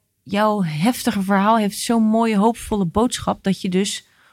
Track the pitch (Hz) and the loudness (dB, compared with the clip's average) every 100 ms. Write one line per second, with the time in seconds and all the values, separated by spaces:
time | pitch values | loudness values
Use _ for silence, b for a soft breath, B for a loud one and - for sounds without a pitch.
0 | _ _ - 202 214 208 170 151 208 247 | _ _ -6 -2 0 0 -2 0 0 0
1 | 247 202 190 196 202 226 208 208 - 233 | -2 -2 0 2 2 2 0 -4 -2 2
2 | 220 220 226 208 220 233 - 208 175 202 | 2 2 2 2 2 0 -4 -2 0 0
3 | 240 - - - 196 185 196 180 202 - | 0 -2 -4 -4 -2 -2 -2 -2 -2 -6
4 | b b b | b b b